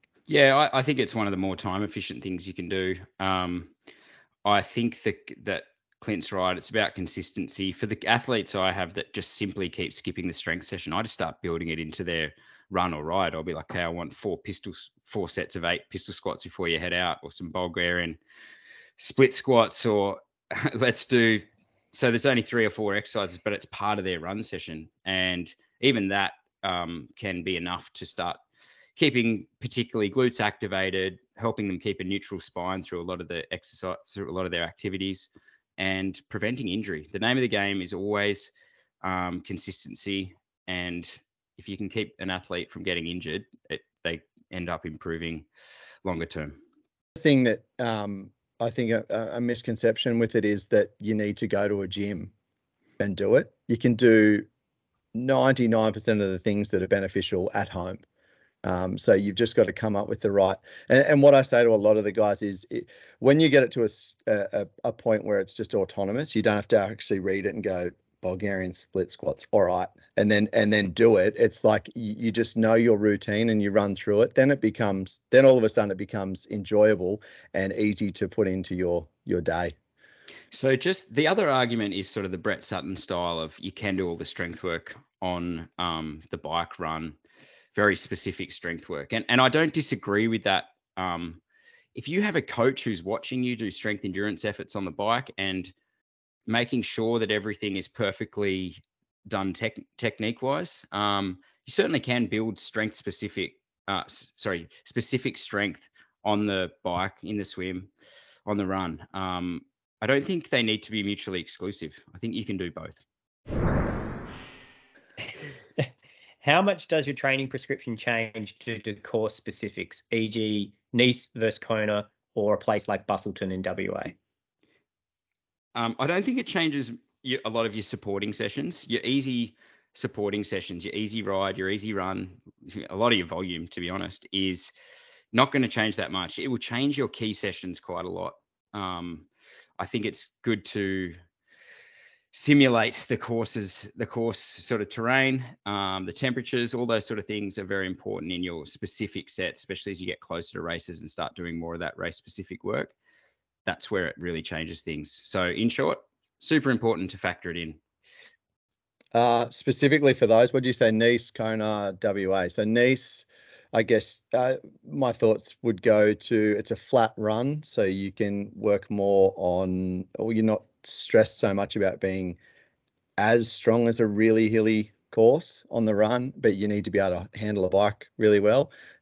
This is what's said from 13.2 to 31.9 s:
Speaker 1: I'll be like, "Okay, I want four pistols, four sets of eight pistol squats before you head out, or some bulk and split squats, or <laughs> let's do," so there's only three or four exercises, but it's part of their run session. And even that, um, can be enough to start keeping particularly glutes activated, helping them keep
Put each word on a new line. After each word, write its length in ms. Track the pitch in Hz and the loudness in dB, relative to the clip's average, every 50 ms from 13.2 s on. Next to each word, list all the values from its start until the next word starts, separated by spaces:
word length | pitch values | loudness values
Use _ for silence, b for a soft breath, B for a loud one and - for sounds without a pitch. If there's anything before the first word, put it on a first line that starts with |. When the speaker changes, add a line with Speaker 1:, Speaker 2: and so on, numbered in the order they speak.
| 92 82 80 | 0 0 -2
Speaker 1:
I'll 80 | 80 | -4
be 140 | 78 90 82 | -6 -6 -6
like, 160 | 78 78 - | -8 -8 -6
"Okay, 100 | - 92 | -4 -4
I 60 | 87 | -4
want 280 | 85 85 85 85 78 - | -4 -4 -6 -8 -10 -10
four 220 | - - 104 87 | -8 -6 -6 -6
pistols, 540 | - - - 98 - - 98 82 - - - _ _ _ | -6 -8 -10 -10 -10 -12 -14 -14 -16 -18 -20 _ _ _
four 220 | - - 107 92 | -10 -8 -6 -6
sets 280 | 82 - 95 - - - | -6 -6 -8 -8 -8 -8
of 100 | 90 85 | -4 -2
eight 240 | 85 90 87 - _ | -2 -2 -4 -6 _
pistol 240 | - 95 - - 92 | -14 -12 -10 -12 -10
squats 300 | - - 92 - - - | -8 -8 -8 -8 -8 -12
before 240 | 90 - - 90 | -12 -8 -6 -2
you 100 | 85 82 | -2 -2
head 160 | 78 87 90 87 | -2 -2 -2 -2
out, 240 | 90 90 87 76 - - | -2 -2 -2 -4 -6 -10
or 80 | - | -14
some 180 | - - 90 80 | -14 -12 -12 -8
bulk 280 | 78 92 90 87 80 | -6 -4 -4 -4 -2
and 380 | 90 87 87 90 87 85 82 80 B B B B B B B B B B B B B B B B | -2 0 0 0 0 -2 -4 -6 B B B B B B B B B B B B B B B B
split 360 | - - - - - 135 127 - | -10 -10 -2 4 4 4 4 4
squats, 540 | - - 135 127 117 110 - - - - | 2 2 4 6 6 6 4 2 -2 0
or 320 | 117 104 101 98 101 95 - - _ _ _ _ - | 2 2 2 2 0 -2 -6 -12 _ _ _ _ -10
<laughs> 220 | - - - - - | -6 -4 -4 -4 -2
let's 320 | 113 127 123 117 - - | 2 2 2 2 0 0
do," 340 | - 127 120 117 113 113 101 - - _ _ _ _ _ _ _ _ - | 2 4 6 6 6 4 2 -2 -8 _ _ _ _ _ _ _ _ -4
so 180 | - 135 123 | 0 2 2
there's 160 | 117 117 - | 2 2 2
only 160 | 139 127 120 - | 2 2 2 0
three 220 | - 120 120 110 | 0 0 0 0
or 40 | 104 | 0
four 260 | - - 107 101 98 | 0 -2 -2 -2 -2
exercises, 440 | 104 101 - - 110 98 85 90 90 | -2 -4 -4 -4 -4 -4 -4 -6 -6
but 140 | - 107 101 | -6 -4 -4
it's 120 | - - | -6 -8
part 320 | - - - 101 104 107 | -12 -8 -4 -2 -2 -2
of 80 | 104 92 | -2 -2
their 140 | 95 90 82 | -4 -4 -4
run 240 | 80 87 98 107 110 | -6 -8 -8 -8 -8
session. 440 | - - 85 - - 80 78 78 - _ _ - | -10 -10 -12 -10 -10 -12 -12 -14 -16 _ _ -6
And 460 | 95 95 92 92 92 90 87 85 - - _ _ _ _ _ | -4 -2 0 0 0 -2 -4 -6 -8 -12 _ _ _ _ _
even 260 | 120 135 123 113 98 95 | 2 2 4 2 2 0
that, 240 | 98 101 98 - - _ _ _ _ _ | 0 0 0 -2 -4 _ _ _ _ _
um, 480 | - 95 90 87 85 85 85 80 64 - _ | -6 -4 -4 -4 -4 -6 -8 -10 -12 -16 _
can 260 | - - 98 90 90 | -10 -8 -6 -6 -6
be 160 | 82 95 92 | -4 -4 -4
enough 340 | 85 85 87 90 85 - - - | -4 -4 -6 -6 -8 -10 -14 -18
to 120 | - 92 | -14 -14
start 320 | - - - 85 87 - - _ b b b b b b b b b b | -10 -8 -6 -6 -6 -8 -10 _ b b b b b b b b b b
keeping 520 | - 165 143 - 123 113 117 110 101 - - _ _ | 0 0 2 2 2 2 2 0 -2 -4 -12 _ _
particularly 500 | - 120 - 123 117 - - 113 104 101 | -12 -6 -4 -4 -4 -2 -2 -2 -2 0
glutes 300 | 98 131 127 123 120 - | 2 2 2 2 2 0
activated, 760 | 107 104 - - 113 95 95 95 95 95 95 95 92 95 90 - _ _ _ | -2 -2 -2 -4 -6 -4 -2 -2 -2 -2 -2 -2 -2 -4 -6 -10 _ _ _
helping 300 | - 113 117 107 - 104 | -6 -4 -4 -4 -2 -4
them 120 | 98 92 87 | -4 -4 -4
keep 220 | - 110 | -4 -6